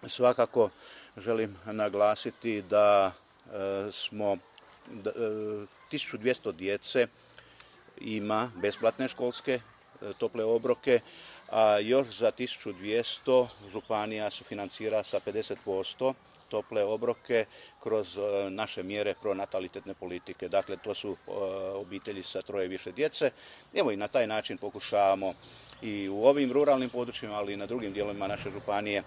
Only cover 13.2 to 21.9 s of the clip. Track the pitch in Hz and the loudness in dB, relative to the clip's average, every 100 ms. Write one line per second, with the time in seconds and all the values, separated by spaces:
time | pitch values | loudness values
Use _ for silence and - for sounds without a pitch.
13.2 | - 127 123 - 101 101 - 110 107 107 | 4 4 4 -2 -10 -10 -4 -2 -2 -2
14.2 | 104 - - 104 101 - 110 107 101 101 | -4 -6 -10 -8 -8 -4 -2 0 0 -4
15.2 | - 104 107 101 - 95 95 - 131 131 | -2 -4 -4 -6 -2 -2 -2 -2 -2 -2
16.2 | - - - 107 104 110 101 110 117 117 | -12 -20 -6 -6 -4 -2 0 0 0 -2
17.2 | - 117 107 - - - - 110 98 95 | 0 0 0 -6 -20 -12 -2 0 0 -4
18.2 | 104 101 98 95 107 - 92 104 104 92 | 0 0 -2 -4 -6 -6 -6 -2 -2 -2
19.2 | 107 95 98 98 92 98 98 95 92 90 | -2 -4 -2 -4 -6 -10 -12 -12 -8 -10
20.2 | - 92 90 95 92 95 - 101 104 92 | -10 -10 -2 -2 -2 -6 -6 -6 -6 -8
21.2 | - 98 98 95 95 98 95 | -8 -4 -4 -4 -6 -6 -8